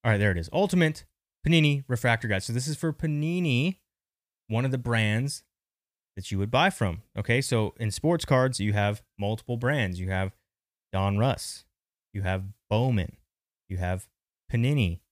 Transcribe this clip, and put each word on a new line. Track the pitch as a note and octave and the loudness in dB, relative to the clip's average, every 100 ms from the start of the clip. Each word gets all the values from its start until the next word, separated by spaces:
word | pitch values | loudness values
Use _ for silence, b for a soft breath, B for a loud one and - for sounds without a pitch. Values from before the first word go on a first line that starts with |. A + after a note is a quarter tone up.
All | A#2 | 2
right, | G#2 | 2
there | G#2 | 2
it | F2 | 0
is. | E2+ | -2
Ultimate | D#3+ G3+ F3+ D#3+ D#3 - _ _ _ D3+ | -2 2 4 2 0 -14 _ _ _ 4
Panini | E3 D3+ C#3+ C3+ | 4 4 2 -2
Refractor | B2 B2 A2+ A2+ | -2 2 0 0
Guide. | F#2+ | -2
So | - | -2
this | A#2 C3+ | -4 -4
is | D3+ | -4
for | D#3+ | -4
Panini, | D#3 D#3+ D3 D#3 F3+ E3+ B2 E3 F#3 _ _ _ _ _ _ _ | -2 -4 -2 -2 -2 2 2 2 -4 _ _ _ _ _ _ _
one | A2 C3 | -2 0
of | |
the | B2+ | -2
brands | A#2+ A2+ G#2+ G#2+ C#3 - _ _ _ _ _ _ _ - | 0 2 2 2 -2 -6 _ _ _ _ _ _ _ -14
that | - | -6
you | G2 | -2
would | G2+ | 0
buy | B2 F#3 | 2 2
from. | - G2+ E2 - - | 0 -4 -4 -8 -8
Okay, | G#2 A#2+ | 0 0
so | C3+ A#2 G#2+ - | 2 0 0 -2
in | A2+ | -6
sports | - D#3 E3+ - | -2 0 0 2
cards, | C3+ C3 B2 | 2 2 0
you | G#2 | 0
have | G#2 G#2 G#2 _ - | 2 0 -2 _ -6
multiple | G2+ A2 - A#2 | -4 -4 -6 -4
brands. | B2 D3 G2 F2+ | -2 0 -2 -4
You | F#2 | -4
have | F#2 F#2+ - _ _ _ _ _ | -2 -4 -8 _ _ _ _ _
Don | F#2+ G2 G2+ | 0 2 2
Russ. | B2 - - - _ _ _ _ _ | 2 0 -8 -14 _ _ _ _ _
You | G2+ | -6
have | F#2+ F#2+ G2 - _ | -2 -2 -6 -14 _
Bowman. | G#2+ C3 A2+ F2 - _ _ _ _ _ | 0 2 0 -2 -8 _ _ _ _ _
You | F#2 | -4
have | F2+ F#2 - _ _ _ - | -2 -4 -6 _ _ _ -6
Panini. | A#2 A#2+ D3 F#2+ E2+ _ | -2 0 2 0 -2 _